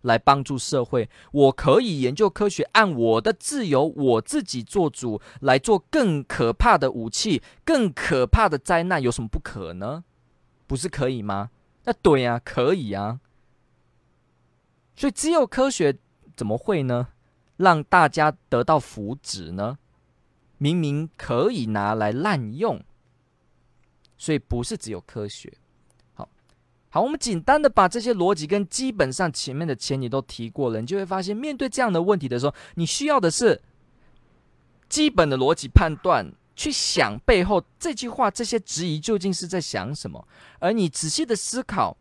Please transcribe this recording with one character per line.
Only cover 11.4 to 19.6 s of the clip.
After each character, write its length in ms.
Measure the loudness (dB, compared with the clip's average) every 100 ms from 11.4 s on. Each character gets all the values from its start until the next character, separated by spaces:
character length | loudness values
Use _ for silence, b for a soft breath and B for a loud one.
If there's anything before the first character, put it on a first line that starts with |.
| -6 _ _ _
那 80 | -6
对 340 | 0 4 4 2
啊， 140 | -2
可 300 | -4 0 2
以 180 | 0 -2
啊。 280 | -6 -6 -8 _ _ _ _ _ _ _ _ _ _ _ _ _ _ _ _ _ _
所 120 | -4
以 40 |
只 180 | -2 0
有 160 | 2 2
科 240 | 0 0
学 260 | 2 0 0 _ _ _ -8
怎 100 | -4
么 100 | -4
会 260 | -2 -2
呢？ 260 | 0 -2 -4 _ _ _ _ _
让 260 | 4 4
大 240 | 4 4 4
家 240 | 4 0 0 _
得 140 | 0
到 160 | 2 0
福 380 | 0 -10 -10 -10
祉 300 | -10 -12 -10
呢？ 260 | -6